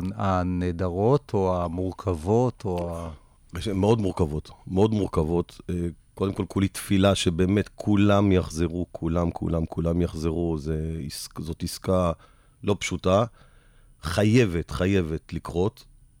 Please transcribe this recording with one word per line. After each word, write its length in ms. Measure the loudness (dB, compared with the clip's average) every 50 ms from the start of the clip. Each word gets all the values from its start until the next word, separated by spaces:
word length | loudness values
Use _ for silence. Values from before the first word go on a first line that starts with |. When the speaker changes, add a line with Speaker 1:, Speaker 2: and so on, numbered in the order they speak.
| -2 -4 -4
Speaker 1:
הנהדרות 1120 | -4 -2 0 0 0 0 0 0 0 0 -2 -2 -2 -2 -2 0 0 2 2 2 2 0 -2 -2
או 280 | 0 0 2 0 0 -2
המורכבות 960 | -2 -4 -4 -4 -4 -6 -4 -4 -4 -4 -2 0 0 2 2 2 0 -2 -4 -6
או 320 | -6 -4 -4 -4 -6 -8
ה- 140 | -8 -10 -12 -12 -14 -18 _ _ _ _ -14 -12 -8 -6 -4 0
Speaker 2:
מאוד 260 | 2 4 4 4 4
מורכבות, 500 | 2 0 0 0 0 0 -2 -4 -8 -10 -14 -20 -10
מאוד 260 | -4 2 2 2 4 2
מורכבות. 680 | 0 -2 0 0 0 0 0 0 -2 -2 -4 -8 -14 -10 -6
אה, 40 | -4 -4 -4 -4 -6 -8 _ _ _
קודם 180 | -4 -4 -2 -2
כל, 120 | -2 -4 -4
כולי 200 | 0 0 0 0
תפילה 460 | 0 -4 -4 0 2 4 6 4 4
שבאמת 540 | 4 2 0 2 2 2 2 2 2 0 -2 -6
כולם 580 | -6 -2 0 2 4 6 6 6 4 4 4 4
יחזרו, 540 | 4 2 0 -2 -2 -2 -2 -2 -2 -6 -6 -6
כולם, 380 | -6 -4 -2 0 0 0 0
כולם, 360 | -2 -2 -2 -2 0 0 -2
כולם 360 | -2 -4 -2 -2 0 0 2 0
יחזרו. 560 | 0 -2 -2 -2 -2 0 0 0 -2 -2 -2
זה 160 | -4 -4 -4 -4 -4 -6 -6 -6 -8
עס-, 220 | -8 -10 -10 -12 -12 -12 -10
זאת 240 | -10 -10 -8 -8 -8
עסקה 500 | -8 -8 -6 -2 0 2 2 2 0 -2 -4 -8 -20 _ _ _ _ _ _ -4
לא 120 | -2 -2 -2
פשוטה. 460 | -4 -6 -6 -4 0 2 4 4 2 0 -4 -12 -20 -20 -20 _ _ _ _ _ -20 -20 -20 _ -8
חייבת, 680 | -4 0 2 4 4 6 6 4 4 2 -2 -4 -4
חייבת 640 | -4 -2 0 2 2 2 2 0 -4 -6 -8 -8 -10
לקרות. 520 | -8 -8 -6 -2 -2 -2 -2 -2 -6 -14 -20 -20 -20 -20 _ _ _